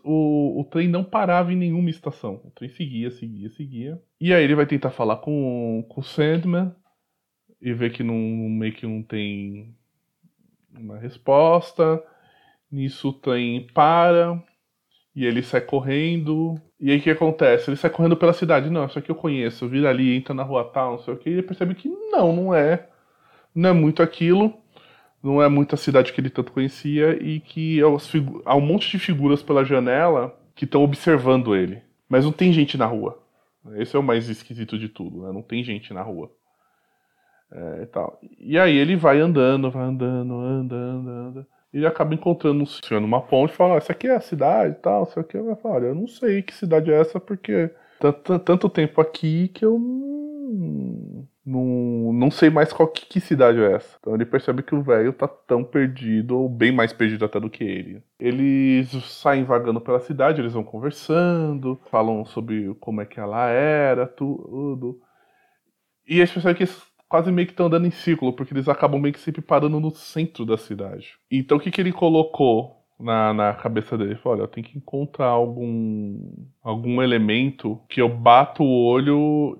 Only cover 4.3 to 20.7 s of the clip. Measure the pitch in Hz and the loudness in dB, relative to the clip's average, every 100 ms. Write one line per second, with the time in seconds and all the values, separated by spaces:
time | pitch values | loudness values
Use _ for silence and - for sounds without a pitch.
4.3 | 175 143 147 143 143 131 - 110 110 - | 4 4 4 2 0 -4 -4 -2 -2 -4
5.3 | 147 131 123 117 113 117 - - - 151 | -4 -4 -4 -4 -6 -8 -12 -8 -2 0
6.3 | 165 175 175 185 - _ _ _ _ _ | 0 0 -2 -2 -6 _ _ _ _ _
7.3 | _ _ _ 123 117 117 117 117 113 110 | _ _ _ -6 -4 -4 -4 -4 -4 -4
8.3 | 113 110 110 110 110 113 110 110 110 104 | -4 -6 -4 -6 -6 -10 -10 -8 -8 -6
9.3 | 101 101 101 113 117 _ _ _ _ _ | -8 -10 -14 -18 -20 _ _ _ _ _
10.3 | _ _ _ _ - 110 104 120 - - | _ _ _ _ -20 -18 -14 -16 -6 2
11.3 | 143 160 170 170 - 160 160 - _ _ | 4 6 4 2 0 2 0 -4 _ _
12.3 | _ _ _ _ 139 135 - 139 135 139 | _ _ _ _ -8 -6 -6 -6 -6 -4
13.3 | 123 120 123 120 - 151 170 175 170 170 | -2 -2 -6 -4 2 4 6 6 4 2
14.3 | 170 - _ _ _ _ _ _ 139 123 | -2 -10 _ _ _ _ _ _ -6 -2
15.3 | 120 120 127 120 139 131 139 165 170 151 | -2 0 -2 -2 -2 -2 -2 -2 -2 -2
16.3 | 156 165 160 - _ 139 143 160 156 160 | -2 -2 -6 -12 _ 0 2 2 2 0
17.3 | 156 139 120 139 139 170 - 165 165 170 | 4 4 4 2 -2 -2 2 2 2 2
18.3 | 170 165 147 147 170 135 143 147 160 165 | 2 2 0 0 -4 -4 -6 -8 -6 -4
19.3 | 135 117 117 123 135 143 127 131 127 131 | -4 -4 -6 -4 0 2 2 2 0 -2
20.3 | 135 135 131 120 | -8 -4 -4 -2